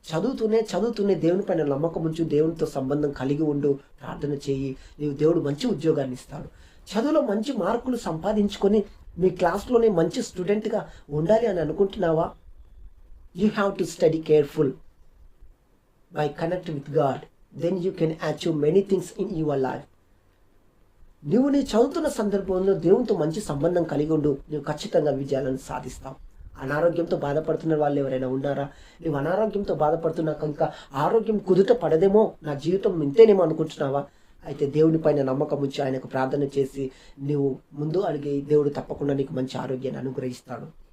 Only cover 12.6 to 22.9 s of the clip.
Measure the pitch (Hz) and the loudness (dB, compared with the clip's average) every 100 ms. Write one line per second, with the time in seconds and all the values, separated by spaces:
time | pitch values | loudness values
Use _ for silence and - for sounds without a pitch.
12.6 | - - - - - - - 175 208 214 | -20 -20 -20 -20 -20 -20 -18 0 0 2
13.6 | 196 196 165 - 170 160 160 151 143 156 | -2 -2 -6 2 2 2 4 4 4 0
14.6 | 139 - - _ - _ - _ - _ | 0 -2 -18 _ -20 _ -20 _ -20 _
15.6 | _ _ _ _ _ 165 147 - 165 180 | _ _ _ _ _ -4 -4 -4 -4 -4
16.6 | 165 143 151 151 139 - - _ _ - | -6 -10 -2 0 0 -2 -10 _ _ -6
17.6 | 170 185 180 - 160 160 160 151 175 156 | -2 -2 -4 -2 -2 -2 -6 -4 -2 0
18.6 | 147 185 196 190 - - 196 165 151 139 | 4 2 2 -2 -2 -6 -6 -2 -2 0
19.6 | 131 - - _ _ _ _ _ _ _ | -2 -4 -12 _ _ _ _ _ _ _
20.6 | _ _ _ _ - _ 143 208 277 277 | _ _ _ _ -20 _ 0 2 2 0
21.6 | - 214 277 339 311 - 208 196 190 185 | 2 2 2 0 -2 -2 -2 -2 -2 0
22.6 | 190 165 156 | 2 2 4